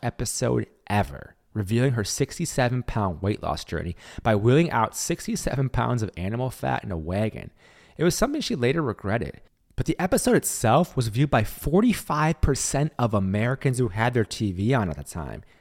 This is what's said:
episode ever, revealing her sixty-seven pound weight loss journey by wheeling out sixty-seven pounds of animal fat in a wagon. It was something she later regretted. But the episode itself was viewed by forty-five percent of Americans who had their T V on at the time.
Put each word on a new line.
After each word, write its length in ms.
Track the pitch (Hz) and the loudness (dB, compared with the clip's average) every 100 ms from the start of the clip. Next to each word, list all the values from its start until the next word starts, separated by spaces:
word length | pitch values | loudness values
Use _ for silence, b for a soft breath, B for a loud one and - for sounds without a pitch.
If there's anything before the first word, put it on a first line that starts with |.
episode 640 | 120 - 120 - 120 123 110 _ - | -6 -4 -4 -2 0 0 -2 _ -2
ever, 480 | 104 92 69 - - _ 110 | 0 0 -6 -16 -20 _ -6
revealing 380 | 95 117 131 | -2 2 2
her 100 | 120 | 0
sixty-seven 800 | 101 - 139 - 170 - 123 123 | -2 -2 -4 -4 -4 0 0 0
pound 400 | - - 98 80 | -2 -2 -2 -2
weight 180 | 92 107 | -2 -2
loss 220 | - 76 | -2 -6
journey 320 | - 82 85 85 B B | -4 -6 -6 -8 B B
by 140 | - 107 | 0 4
wheeling 340 | 110 135 170 | 6 4 4
out 260 | 120 110 - | 2 0 -2
sixty-seven 720 | - - - 226 - 131 135 | -4 -4 -4 -4 -2 -2 0
pounds 340 | - 120 123 | 0 0 0
of 80 | 107 - | -2 -4
animal 360 | 92 117 127 | -4 -4 -6
fat 320 | - 65 64 | -4 -4 -4
in 80 | - | -4
a 60 | 85 | -6
wagon. 500 | 78 95 110 60 - b b b b - | -2 -2 -2 -4 -12 b b b b -2
It 60 | |
was 100 | 175 | 0
something 280 | - 233 302 | 2 0 0
she 140 | 220 196 | -4 0
later 280 | 120 165 | 0 2
regretted. 580 | 143 101 98 113 82 - - _ _ - | -2 -4 -2 -2 -2 -10 -20 _ _ -4
But 120 | - | -2
the 100 | 165 | 0
episode 380 | 180 226 - 220 | 2 2 4 4
itself 600 | - - 117 127 175 - | 2 0 4 4 4 0
was 120 | 117 | -2
viewed 240 | 107 143 | 0 2
by 120 | 127 | 2
forty-five 1000 | 110 - - 165 240 196 - 151 156 165 | 0 -4 0 4 4 2 -2 0 0 2
percent 520 | - 135 - 139 151 - | 2 2 0 0 0 0
of 160 | 120 104 | 0 2
Americans 640 | 95 101 117 131 139 123 | 0 0 0 0 0 0
who 80 | 123 | 0
had 260 | 98 117 | 0 0
their 100 | 120 | 2
T 280 | 107 - 107 | 0 -2 -2
V 200 | 90 104 | 0 2
on 200 | 135 95 | 2 0
at 60 | 76 | -4
the 60 | |
time. 380 | 71 87 71 53 b b | -10 -10 -10 -10 b b